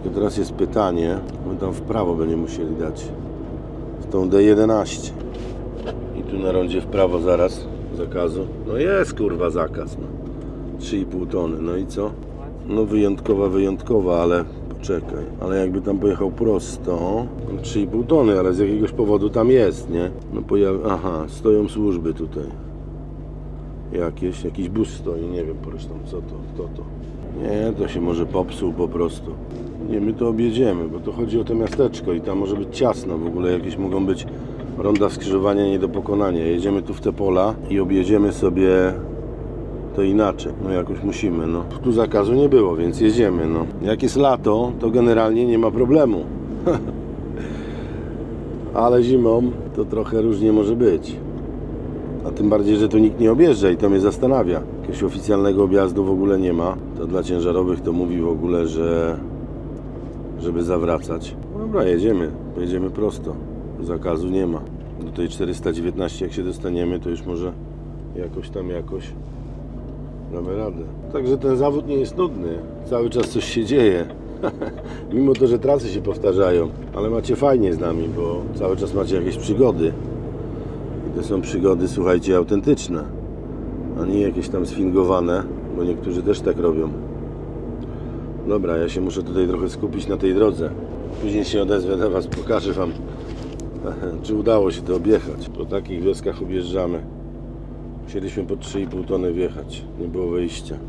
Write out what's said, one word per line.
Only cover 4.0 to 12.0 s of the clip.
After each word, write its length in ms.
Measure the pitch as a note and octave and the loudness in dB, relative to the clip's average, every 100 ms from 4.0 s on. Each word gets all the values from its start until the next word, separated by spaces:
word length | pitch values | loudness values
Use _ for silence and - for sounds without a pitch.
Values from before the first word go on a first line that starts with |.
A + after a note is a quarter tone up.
W 60 | - | -4
tą 220 | G2 F#2 | 0 4
D 140 | G2 | 6
jedenaście. 720 | G#2 G#2 A2 G#2+ F2+ - - - - - - - - - - - - - | 8 8 6 4 0 -6 -8 -10 -10 -10 -10 -10 -10 -8 -8 -8 -8 -8
I 20 | |
tu 160 | - G2 | -6 -2
na 140 | F#2+ | 0
rondzie 280 | F#2 F2 F#2 | 2 2 -2
w 60 | - | -2
prawo 340 | G2+ F#2 F2 | 2 4 4
zaraz 460 | F2 F2 F#2 - - - - F2 | 4 4 4 0 -10 -10 -8 -6
zakazu. 500 | E2+ F#2 F2 E2+ F#2 - - | -4 -2 -2 -2 -6 -6 -4
No 100 | A2+ | 0
jest, 380 | E3+ G3 F3 | 2 2 0
kurwa, 360 | - G#2 E2+ E2+ | 0 -2 2 0
zakaz, 460 | E2 D#2+ E2+ D#2+ - | 0 -2 -4 -8 -8
no. 60 | - - - - - - - - | -10 -10 -10 -10 -10 -10 -10 -8
Trzy 200 | - G#2 | -4 -2
i 60 | |
pół 220 | E2+ F#2 F2 | -2 -4 -2
tony, 300 | F#2 E2 D#2+ | -2 -2 -2
no 160 | E2 F2+ | -2 -2
i 100 | F#2 | -4
co? 240 | F#2 | -4